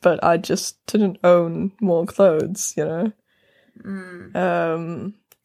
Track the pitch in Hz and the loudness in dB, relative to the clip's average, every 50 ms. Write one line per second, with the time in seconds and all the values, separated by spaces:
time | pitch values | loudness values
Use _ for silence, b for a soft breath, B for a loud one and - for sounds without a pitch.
0 | - 175 160 - - 170 170 170 - - - 202 - - - _ _ - - 208 | 2 2 2 4 2 2 2 2 0 -2 -4 -4 -4 -8 -12 _ _ -2 0 0
1 | 208 190 175 - - 180 180 175 170 170 165 160 170 196 - - 214 185 170 165 | 0 0 0 2 4 6 6 6 4 0 -2 -4 -4 -6 -4 -2 0 0 2 0
2 | 175 - - - 196 185 160 156 - 165 190 - - - - - 151 156 160 165 | 0 0 2 4 4 4 4 2 0 -2 -4 -6 -8 -6 -6 -4 -4 -4 -2 -2
3 | 196 220 - _ _ _ _ _ _ _ _ _ _ _ _ - - 196 196 190 | -4 -4 -6 _ _ _ _ _ _ _ _ _ _ _ _ -18 -14 -12 -12 -12
4 | 185 180 180 175 185 185 - 180 185 180 175 175 170 165 160 165 165 165 170 - | -12 -14 -16 -18 -16 -8 -4 -2 0 0 0 0 0 -2 -2 -4 -4 -6 -8 -8
5 | - 196 208 _ _ _ _ _ _ | -8 -10 -12 _ _ _ _ _ _